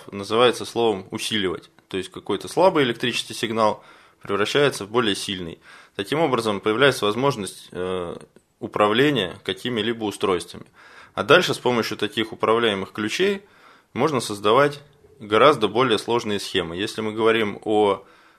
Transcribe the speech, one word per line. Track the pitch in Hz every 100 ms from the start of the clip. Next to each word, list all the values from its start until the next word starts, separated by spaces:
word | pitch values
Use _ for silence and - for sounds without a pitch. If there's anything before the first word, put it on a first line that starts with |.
| -
называется | 98 101 110 123 - 101
словом | 117 117 95 101
«усиливать». | 107 - 110 95 82 - _ -
То | 95
есть | 90
какой-то | - - 98 92
слабый | - 185 160
электрический | 131 117 123 117 -
сигнал | 110 113 113 107 - - - _ _
превращается | - 101 107 139 143 - 101
в |
более | 117 110 95
сильный. | - 92 85 - - - - -
Таким | 104 143
образом, | 160 120 113 98
появляется | 110 110 139 131 104
возможность, | 110 139 120 92 - -
э, | - 92 92 85 - - _ _ _
управления | 110 - 104 110 147 135 92 71 -
какими-либо | 95 123 120 107 117
устройствами. | 107 - 101 87 - - - _ - - -
А | -
дальше | 101 170 170
с | 123
помощью | 123 120 110 104
таких | 104 - 110
управляемых | - 107 113 117 98 95
ключей | - 107 - 190 196 - _ - - _
можно | 110 151 135
создавать | - 104 101 120 147 147 - _ _ -
гораздо | 104 107 135 131 104
более | 107 131 101
сложные | - 117 110 101
схемы. | - 92 82 87
Если | 107 -
мы | 110
говорим | 107 110 110 104 -
о | - 107 101 98 - _ _